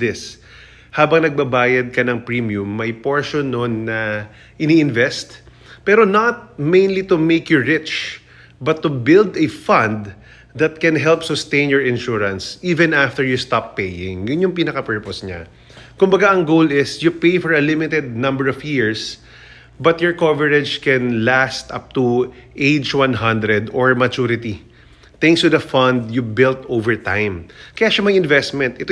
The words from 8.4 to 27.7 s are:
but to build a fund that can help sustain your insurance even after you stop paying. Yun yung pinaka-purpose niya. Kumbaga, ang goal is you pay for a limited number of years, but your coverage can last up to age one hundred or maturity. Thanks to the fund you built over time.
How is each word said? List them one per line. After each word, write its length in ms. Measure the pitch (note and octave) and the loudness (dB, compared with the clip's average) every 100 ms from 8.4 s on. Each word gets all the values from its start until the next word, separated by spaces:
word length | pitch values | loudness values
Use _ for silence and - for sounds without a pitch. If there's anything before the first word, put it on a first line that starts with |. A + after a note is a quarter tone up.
| - - | -20 -6
but 240 | C#3+ D#3 | -4 -2
to 80 | D#3+ | -2
build 480 | C3+ A#2+ F#3+ G3+ - | 0 4 4 4 0
a 80 | D3+ | -2
fund 640 | - - F3+ A2 G#2+ G#2 - - - - B2+ | -2 0 2 0 -4 -8 -16 -20 -20 -12 -2
that 240 | D#3 D#3 | -2 0
can 160 | E3 D3+ | 0 2
help 260 | D3+ E3 | 2 0
sustain 460 | - D3 - C#3+ C#3+ | 0 -6 -2 0 2
your 140 | C#3 | 2
insurance 760 | B2+ A#2+ - A2 G2+ F#2+ - - | 0 -2 -2 -2 -2 -4 -10 -6
even 260 | F3+ E3 E3 | -2 0 2
after 320 | D3 C3+ C#3+ | 2 0 0
you 140 | C3 B2 | -2 -2
stop 400 | - A#2 - - | -2 -4 -4 -6
paying. 480 | F#2+ F2+ F#2+ F#2 G#2 | -8 -6 -8 -6 -4
Yun 220 | D#3+ F#3 | 0 0
yung 80 | E3+ | 0
pinaka-purpose 680 | D3+ C3+ B2 G#2+ G2+ - | -4 -4 -4 -6 -8 -10
niya. 240 | F#2+ E2+ E2 - - - - - | -10 -12 -14 -20 -20 -20 -12 0
Kumbaga, 340 | F#3+ F#3 G3 | 4 4 4
ang 140 | F#3 D#3 | 4 4
goal 240 | E3 D#3+ | 4 4
is 260 | C#3 C3 - | 2 0 0
you 160 | E3 | -2
pay 240 | F3 E3+ F3+ | 0 0 0
for 160 | D#3+ | 0
a 80 | D3+ | 0
limited 540 | D3 D#3 D#3 D#3 C3 A2+ | 2 0 -2 -2 -4 -4
number 320 | C3+ C3+ C3+ | -2 -2 -2
of 160 | - | -4
years, 580 | D3+ C3+ A2 A2 - - - - - - - - | -4 -2 0 -2 -8 -14 -20 -20 -20 -20 -20 -2
but 220 | E3 E3 | 0 2
your 140 | F3 E3+ | 0 2
coverage 640 | D#3+ D3 D3+ D3 C#3 - | 0 2 2 2 0 -4
can 400 | C#3+ C3 B2 A#2 | 0 0 0 0
last 480 | A#2 C3 C3 - - | 2 2 0 -4 -10
up 220 | C3 - | -12 -6
to 380 | C3+ B2 B2 B2 - - - | -2 0 0 -2 -8 -14 -2
age 320 | C#3+ D3+ C#3 | 0 0 0
one 240 | C#3 C3+ | 0 0
hundred 560 | A2 A2+ A2+ G#2+ G#2 A2 | 0 0 0 0 0 -2
or 240 | - B2+ | 0 2
maturity. 720 | B2 B2 - A#2+ A#2 A#2 F2+ - _ - - - - | 2 0 0 -2 -2 -6 -10 -14 _ -20 -20 -20 0
Thanks 240 | D#3 E3+ E3+ | 2 4 4
to 60 | |
the 100 | D3 | 2
fund 480 | - C3+ B2+ B2+ A2+ | 2 2 2 2 -2
you 160 | A#2+ A2+ | -4 -2
built 400 | G#2+ C3 C3 - | 2 2 0 -4
over 320 | A#2+ G#2+ A2 | -2 0 -2
time. 480 | G2 G2+ G#2 E2+ D#2+ - - | -2 -2 -2 -6 -12 -20 -12